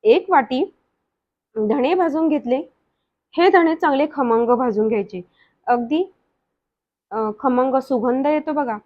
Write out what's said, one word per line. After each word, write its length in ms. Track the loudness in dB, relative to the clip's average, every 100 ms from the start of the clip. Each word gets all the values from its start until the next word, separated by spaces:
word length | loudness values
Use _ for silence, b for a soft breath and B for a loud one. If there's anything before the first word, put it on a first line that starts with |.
एक 260 | 4 2 4
वाटी 460 | 0 2 -4 -4 _ _ _ _ _ _ _ _ -6
धणे 360 | -2 0 0
भाजून 340 | 0 0 0 0
घेतले. 340 | -2 -2 -4 -4 _ _ _ _ _ _ 2
हे 120 | 4
धणे 260 | 4 2 0
चांगले 320 | 0 0 -2
खमंग 360 | -2 0 0 2 0
भाजून 320 | 0 0 0
घ्यायचे. 340 | -2 -4 -12 -16 _ _ _ -4
अगदी, 460 | -2 0 -2 -4 _ _ _ _ _ _ _ _ _ _
अ, 180 | -6 -6 -2
खमंग 360 | -2 0 0 -2
सुगंध 520 | -2 -2 0 0 0
येतो 240 | -2 -2
बघा. 260 | -4 -6 -8